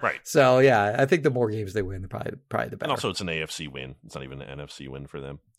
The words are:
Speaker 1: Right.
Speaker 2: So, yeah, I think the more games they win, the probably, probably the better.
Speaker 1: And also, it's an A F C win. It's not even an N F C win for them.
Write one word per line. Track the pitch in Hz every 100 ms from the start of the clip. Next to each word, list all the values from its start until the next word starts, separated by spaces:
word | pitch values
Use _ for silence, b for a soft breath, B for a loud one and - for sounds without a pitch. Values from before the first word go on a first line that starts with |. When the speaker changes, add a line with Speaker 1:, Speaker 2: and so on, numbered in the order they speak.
Speaker 1:
Right. | 113 -
Speaker 2:
So, | - 156 131 127
yeah, | 135 113 104 123
I | 135
think | 180
the | 143
more | 123 113
games | 107 101
they | 107
win, | 95 95
the | 92
probably, | - - - -
probably | 110 117
the | -
better. | -
Speaker 1:
And |
also, | 120 110
it's | 90
an | 92
A | 80
F | 78
C | - 76
win. | 65 65 67
It's | -
not | -
even | 67 67
an | 67
N | 69
F | 71
C | - 67
win | 67 69
for | 73
them. | 69 71 _